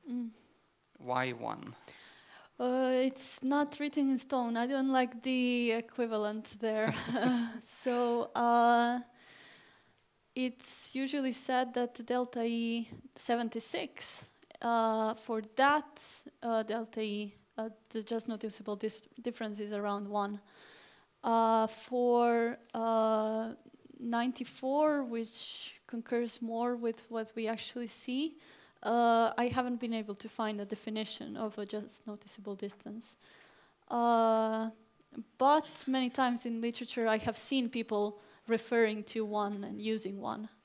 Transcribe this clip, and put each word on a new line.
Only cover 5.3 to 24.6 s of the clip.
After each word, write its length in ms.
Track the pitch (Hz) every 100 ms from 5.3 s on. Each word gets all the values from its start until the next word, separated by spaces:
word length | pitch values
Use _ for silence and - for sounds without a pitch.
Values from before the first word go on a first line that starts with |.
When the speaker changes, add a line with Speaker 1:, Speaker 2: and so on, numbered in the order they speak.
| 254 247 240 240
Speaker 1:
equivalent 840 | 226 233 - 233 214 208 214 214 208
there. 340 | 220 214 220 220 -
<laughs> 480 | 240 247 247 233 233
So, 680 | - - 262 240 240 240 - -
uh, 640 | 240 240 233 240 240 247 240 - - - - - - _ _ _ _ _ _ -
it's 600 | 254 247 - - - 262
usually 360 | 269 294 262
said 400 | 240 - 254 254
that 320 | 240 240 - 226
delta 380 | 247 247 247
E 440 | 233 233 233 233 226 - - -
seventy-six, 1080 | - 240 233 226 - - 320 - - - - - _ -
uh, 520 | 233 233 226 220 220 220
for 260 | - 220 214 -
that, 480 | 269 302 294 - - - - _
uh, 200 | 233 226
delta 380 | 220 226 220 226
E, 320 | 220 208 208 - _ -
uh, 120 | 220 220 _
the 120 | 226
just 240 | 208 226 226
noticeable 480 | 214 220 - 214 208
dis-, 260 | 220 214 - -
difference 380 | 240 233 220 208
is 120 | 208
around 360 | 208 202 202 202
one. 300 | 208 202 208 - - - - - - _ _
Uh, 440 | - 226 226 226 220
for, 920 | - - 247 247 240 240 233 233 247 -
uh, 800 | 226 226 226 220 220 214 220 226 - - - - -
ninety-four, 1040 | 233 233 247 247 240 -